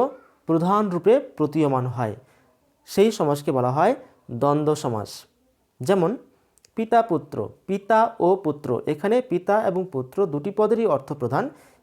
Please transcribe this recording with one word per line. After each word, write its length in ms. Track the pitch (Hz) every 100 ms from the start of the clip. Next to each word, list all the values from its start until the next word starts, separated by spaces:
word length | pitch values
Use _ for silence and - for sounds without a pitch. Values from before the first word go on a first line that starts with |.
| 254 - - _ -
প্রধান 340 | 165 175 208 208
রূপে 200 | 175 190 262 285 -
প্রতীয়মান 480 | 151 151 147 131 127
হয়, 280 | 117 113 - - _ _ _ _ _ -
সেই 220 | - 220 220
সমাসকে 320 | 156 143 143
বলা 180 | 131 123 135
হয় 160 | 190 269 - _ - 120
দ্বন্দ্ব 300 | 143 147 151 147
সমাস। 280 | 143 110 98 - - _ _ _ _ -
যেমন 300 | 127 196 170 254 - _ _ _ _ -
পিতা 240 | 220 233
পুত্র, 340 | - 160 143 123 107 - -
পিতা 340 | 196 202 220 226 - 175
ও 20 | 190
পুত্র, 240 | 156 143 127 117 -
এখানে 240 | 147 202 240 247
পিতা 260 | 175 180 208 214
এবং 120 | 180 185
পুত্র 260 | 135 127 - 196
দুটি 240 | 147 147 202
পদেরই 280 | 214 226 220
অর্থ 220 | 139 - 143
প্রধান, 240 | 123 143 262 - - _